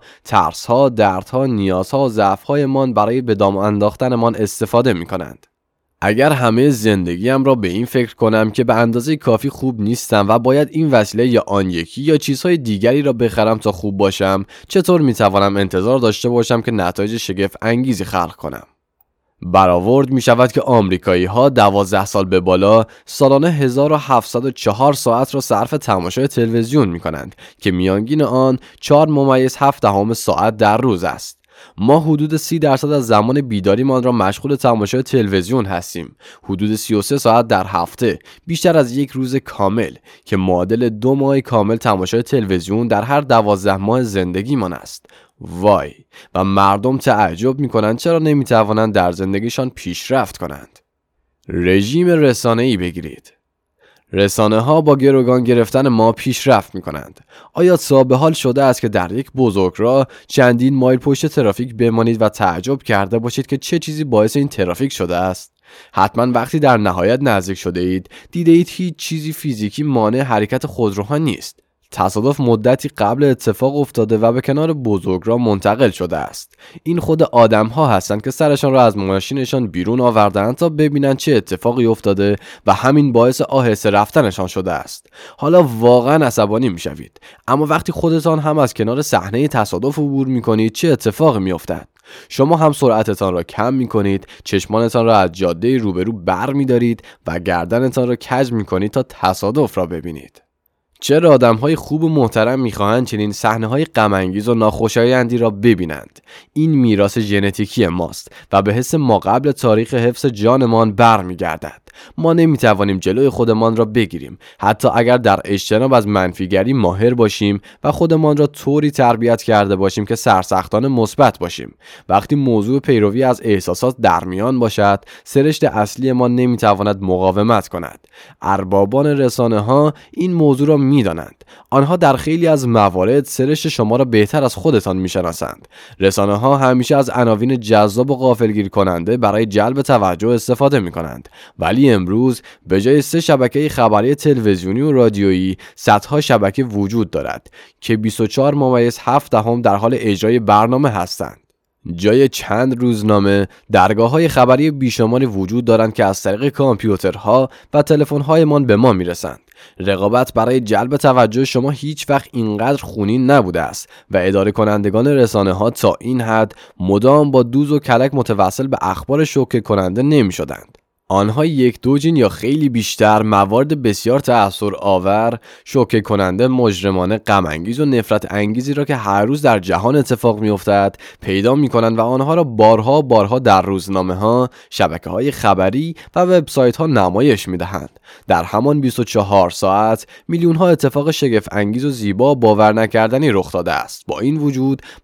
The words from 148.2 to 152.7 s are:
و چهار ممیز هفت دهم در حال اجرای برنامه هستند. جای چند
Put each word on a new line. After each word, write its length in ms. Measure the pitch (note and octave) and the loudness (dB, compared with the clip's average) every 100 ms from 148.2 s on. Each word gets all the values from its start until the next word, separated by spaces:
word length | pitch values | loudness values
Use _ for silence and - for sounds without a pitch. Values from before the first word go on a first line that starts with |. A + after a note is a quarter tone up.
و 60 | A2 | -2
چهار 280 | - C#3 C#3+ | 0 0 2
ممیز 420 | C3 B2 A#2 - | 2 2 0 0
هفت 300 | - C#3 - | -2 -2 0
دهم 300 | A2+ A2 A#2+ | 0 0 0
در 140 | A2+ G2+ | 0 2
حال 200 | A#2 C3 | 0 0
اجرای 400 | A2+ F#2+ G#2+ A#2 | -2 0 0 0
برنامه 500 | G#2+ G#2 A2+ C3 C#3+ | 4 4 4 2 0
هستند. 480 | G#2 F#2 - C2+ - _ _ _ _ - E2+ | -2 -6 -8 -10 -12 _ _ _ _ -14 -2
جای 320 | G#2 B2 C3+ | 2 4 2
چند 540 | - - G#2+ C3 | 0 -4 -2 -2